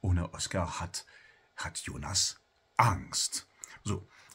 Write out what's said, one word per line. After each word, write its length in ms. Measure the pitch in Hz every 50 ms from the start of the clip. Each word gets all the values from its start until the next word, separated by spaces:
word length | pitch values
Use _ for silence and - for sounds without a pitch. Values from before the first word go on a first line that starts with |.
ohne 340 | - 95 90 87 85 - -
Oskar 460 | - - - - 95 87 82 - -
hat, 260 | 85 82 - - - - - - - - - _ _ _ _
hat 220 | - - - - -
Jonas 600 | - - 65 65 73 80 92 - - - - - _ _ _ _ _ _ _
Angst. 720 | - 113 117 95 92 92 - - - - - - - - - _ - - - - -
So, 240 | - 101 98 92 95 - - - - -